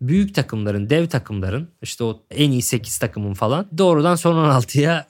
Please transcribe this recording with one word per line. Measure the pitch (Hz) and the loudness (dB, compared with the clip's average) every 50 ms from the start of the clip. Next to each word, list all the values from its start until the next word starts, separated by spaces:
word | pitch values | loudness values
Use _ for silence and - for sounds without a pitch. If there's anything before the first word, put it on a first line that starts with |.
büyük | 127 123 165 196 202 202 - | -2 2 2 2 2 0 0
takımların, | 156 - - 113 110 104 104 101 101 101 113 | -2 -2 -2 -2 -4 -2 -2 -2 -2 0 0
dev | 147 165 170 | 2 2 2
takımların, | 165 - 127 - - 107 98 92 92 101 139 170 170 _ _ | 0 -2 -4 -4 -4 -6 -4 -4 -4 -4 -6 -6 -10 _ _
işte | - - - - 120 | -14 -12 -8 -6 -4
o | 113 107 - _ - | -4 -6 -6 _ -6
en | - 139 147 143 | -2 0 2 2
iyi | 131 123 | 2 0
sekiz | 117 - 127 113 107 - - | -2 -2 -2 -4 -4 -6 -8
takımın | - 120 113 - 107 104 101 95 | -6 -6 -6 -4 -4 -6 -6 -4
falan | - 117 107 135 175 208 - 156 | -2 -2 0 0 -2 -4 -4 0
doğrudan | 170 196 180 165 147 151 175 180 | 2 4 4 4 4 4 2 2
son | 165 - 170 165 | 2 2 2 4
on | 165 156 151 | 4 4 4
altıya | 135 127 117 - - 143 143 160 170 156 - _ | 4 4 2 2 0 2 2 2 0 -2 -4 _